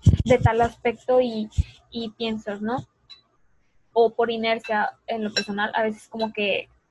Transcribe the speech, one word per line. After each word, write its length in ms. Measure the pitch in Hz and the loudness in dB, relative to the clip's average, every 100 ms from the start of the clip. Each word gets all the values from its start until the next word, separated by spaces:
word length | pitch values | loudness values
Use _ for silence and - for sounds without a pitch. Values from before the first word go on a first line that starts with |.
| - - - | 2 4 4
de 120 | 247 | 4
tal 220 | 233 226 | 4 2
aspecto 600 | 233 - 240 226 - 254 | 0 0 -4 -2 0 2
y, 280 | 247 220 214 - - - _ | 2 -2 -4 -2 -4 -6 _
y 180 | 240 226 | -10 -10
piensas, 500 | - 226 220 214 202 | -6 -6 -6 -8 -6
¿no? 260 | 214 262 - _ _ - _ _ _ _ _ _ _ | -4 -4 -6 _ _ -20 _ _ _ _ _ _ _
O 180 | 233 226 226 | 2 2 2
por 160 | 233 | -2
inercia, 680 | 226 226 226 - 214 - - - | 0 -2 -2 -2 -2 -2 -6 -8
en 180 | 226 | -6
lo 80 | 214 | -4
personal, 400 | 208 208 202 214 - | -4 -4 -4 -2 0
a 80 | |
veces 240 | 220 214 - | -2 -4 -10
como 260 | 226 220 | -6 -6
que 360 | 214 202 - - _ _ | -4 -2 -2 -6 _ _